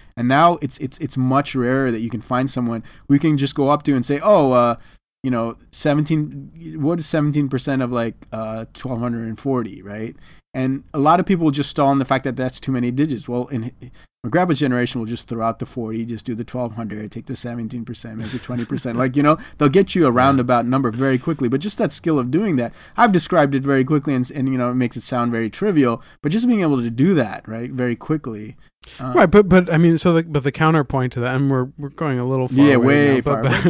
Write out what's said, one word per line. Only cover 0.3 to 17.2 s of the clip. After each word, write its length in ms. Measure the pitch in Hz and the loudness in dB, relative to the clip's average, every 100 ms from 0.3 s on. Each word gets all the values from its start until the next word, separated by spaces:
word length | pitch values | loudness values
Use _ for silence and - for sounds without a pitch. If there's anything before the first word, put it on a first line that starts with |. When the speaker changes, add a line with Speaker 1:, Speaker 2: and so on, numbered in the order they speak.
| 139 170 170 | 4 4 2
Speaker 1:
it's, 160 | 139 - | -4 -8
it's, 200 | 139 - | -10 -8
it's 180 | 151 135 | -8 -2
much 380 | 127 131 147 | 0 0 0
rarer 380 | 135 120 131 131 | -2 0 0 -2
that 80 | 113 | -4
you 100 | 117 | -6
can 100 | 110 | -8
find 300 | - 123 135 | -4 -4 -2
someone 320 | 127 120 113 - - - | -2 -4 -4 -10 -20 0
who 80 | |
you 60 | 143 | 2
can 180 | 165 147 | 4 2
just 160 | 139 | 0
go 140 | - 135 | 0 2
up 160 | 147 | 2
to 100 | - | 2
and 100 | 135 | 0
say, 140 | 123 143 | 0 0
"Oh, 260 | 185 202 139 | 4 4 6
uh, 240 | 123 120 117 - _ _ _ | 4 2 0 -10 _ _ _
you 80 | 131 | -4
know, 260 | 120 117 - _ | -2 -4 -8 _
seventeen, 800 | - 151 147 151 160 147 139 139 165 165 160 | -4 0 0 0 -2 -2 -10 -18 -18 -14 -4
what 160 | 143 175 | -2 -2
is 80 | 156 | -2
seventeen 420 | 160 147 147 139 | 0 0 0 0
percent 320 | 127 143 135 | -2 -2 -2
of, 100 | 123 | -2
like, 220 | 123 117 - - | -2 -4 -6 -12
uh, 320 | 110 110 110 113 | -10 -8 -8 -12
twelve 240 | - 127 117 | -12 -8 -6
hundred 280 | 120 117 113 | -4 -6 -8
and 100 | 110 | -6
forty," 440 | 139 131 107 92 | -2 -2 -2 -10
right? 340 | 95 104 110 - - - _ | -14 -12 -12 -14 -20 -20 _
And 320 | 131 131 139 - | -4 -2 -2 -6
a 60 | 151 | 0
lot 200 | 147 175 | 4 4
of 60 | 180 | 2
people 240 | 180 160 | 2 2
just 180 | 143 139 | 0 -4
stall 180 | - 139 | 0 2
on 100 | 139 | 2
the 60 | |
fact 200 | 131 135 | 0 -2
that 120 | 135 123 | -2 -4
that's 240 | 127 - | -6 -6
too 120 | - | -4
many 180 | 131 123 | -2 -2
digits. 360 | 123 156 117 - | -2 -2 -4 -6
Well, 180 | 120 123 | -6 -4
in 240 | 131 113 - - - - _ | -6 -8 -12 -20 -20 -20 _
my 80 | 120 | -2
grandpa's 280 | 160 180 135 | 0 2 0
generation 420 | 143 123 120 123 | 0 0 -2 -4
will 60 | 110 | -8
just 180 | 117 - | -8 -8
throw 180 | 117 | -4
out 140 | 113 117 | -4 -4
the 80 | 127 | -10
forty, 380 | 127 110 113 | -8 -8 -6
just 200 | 113 113 - | -6 -8 -8
do 80 | |
the 100 | 113 | -8
twelve 300 | 113 127 120 | -8 -6 -6
hundred, 360 | 107 110 104 107 | -6 -10 -10 -10
take 140 | 113 | -12